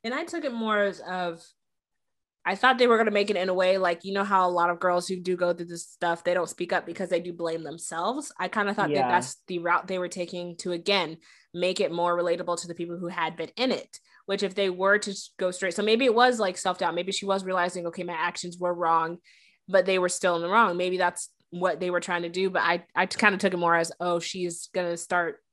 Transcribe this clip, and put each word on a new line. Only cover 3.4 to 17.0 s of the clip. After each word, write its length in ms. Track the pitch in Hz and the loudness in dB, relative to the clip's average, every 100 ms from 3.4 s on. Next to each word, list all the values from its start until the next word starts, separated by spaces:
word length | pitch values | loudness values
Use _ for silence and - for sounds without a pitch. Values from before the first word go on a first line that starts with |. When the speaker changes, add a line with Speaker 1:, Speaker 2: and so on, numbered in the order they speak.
| 185 | 0
Speaker 1:
a 40 | 185 | 2
way, 220 | 185 190 | 4 4
like, 280 | 185 175 196 | 2 -2 -4
you 80 | |
know 100 | 196 | -2
how 240 | 202 196 180 | 2 4 4
a 40 | |
lot 180 | 175 175 | 2 2
of 80 | 175 | 2
girls 280 | 185 175 175 | 2 2 0
who 100 | 185 | -6
do 140 | 180 175 | -2 0
go 160 | 175 | 0
through 140 | 175 175 | 0 -6
this 200 | 170 - | -10 -14
stuff, 340 | - 175 170 | -4 -2 -2
they 100 | 175 | 0
don't 160 | 180 165 | 0 -2
speak 240 | - 175 | -6 -2
up 120 | 185 165 | -2 -4
because 220 | 170 180 | -8 -2
they 100 | 175 | -2
do 120 | 175 | -2
blame 300 | 170 170 165 | -6 -4 -4
themselves. 680 | 156 165 - 165 185 269 285 - | -8 -10 -8 -4 -4 -4 -10 -6
I 80 | 180 | -4
kinda 240 | 220 202 | 0 0
thought 220 | 208 185 147 | 0 0 2
that 120 | - | 2
Speaker 2:
Yeah. 0 | |
Speaker 1:
that's 360 | 175 - - - | 2 0 -12 -8
the 120 | 175 | -4
route 280 | 170 170 185 | 0 0 0
they 120 | 185 | -6
were 100 | 175 | -6
taking 480 | 185 170 180 175 170 | -6 -8 -8 -10 -8
to, 140 | 185 | -6
again, 460 | 170 175 202 156 160 _ - _ | -4 0 0 0 -8 _ -20 _
make 260 | 170 180 185 | -2 -2 0
it 100 | 175 | -2
more 260 | 170 175 175 | 2 2 2
relatable 420 | 175 175 175 170 | 0 -2 -2 -4
to 60 | 175 | -6
the 80 | 170 | -8
people 220 | 170 170 | -8 -6
who 100 | 170 | -6
had 260 | 175 165 170 | -4 -6 -6
been 140 | 160 - | -10 -2
in 140 | 254 | -2
it, 280 | 185 - - _ _ - | -2 -6 -20 _ _ -6
which 160 | 196 | -2
if 120 | 196 190 | -2 0
they 140 | 196 | 0
were 260 | 180 190 208 | 2 4 4
to 120 | 208 | 2
s-, 200 | 196 - - | -8 -12 -4
go 140 | 185 | -4
straight, 240 | 180 190 170 | -2 -4 0
so 80 | |
maybe 220 | 208 226 262 | 2 4 4
it 100 | 220 | 6
was, 240 | 254 233 | 6 6
like, 180 | 190 185 | -2 0
self-doubt. 380 | 190 180 175 | -2 0 -2
Maybe 160 | 170 | -2